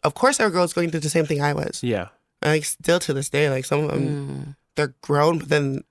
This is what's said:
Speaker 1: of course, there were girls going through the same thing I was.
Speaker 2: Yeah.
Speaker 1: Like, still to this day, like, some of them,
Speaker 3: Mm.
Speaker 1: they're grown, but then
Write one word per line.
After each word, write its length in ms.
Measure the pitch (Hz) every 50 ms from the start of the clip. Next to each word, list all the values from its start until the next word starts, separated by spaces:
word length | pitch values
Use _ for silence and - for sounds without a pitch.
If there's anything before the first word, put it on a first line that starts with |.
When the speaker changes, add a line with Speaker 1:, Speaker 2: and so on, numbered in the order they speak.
| -
Speaker 1:
of 100 | 151 147
course, 240 | - - 262 285
there 80 | - 226
were 40 | 214
girls 220 | 165 180 180 170 -
going 180 | 175 170 170
through 80 | 160 160
the 100 | 151 151
same 160 | - 170 156
thing 160 | 151 160 143
I 120 | 143 147 143
was. 280 | 151 147 - - - -
Speaker 2:
Yeah. 260 | 123 113 98 87 - _ _ _ _ _ _ -
Speaker 1:
Like, 220 | 147 151 156 147
still 340 | - - - - - 170 175
to 140 | - - 143
this 160 | 135 143 -
day, 200 | - 143 151 147
like, 160 | 135 131 131
some 180 | - - 147 151
of 60 | 143
them, 120 | 127 135 139 131 147 143 139
Speaker 3:
Mm. 280 | 139 139 139 139 143 143 _ _ _ _
Speaker 1:
they're 180 | - 151 131 - _
grown, 360 | - - 143 143 147 160 170 160
but 100 | - -
then 340 | 151 151 143 139 135 135 - _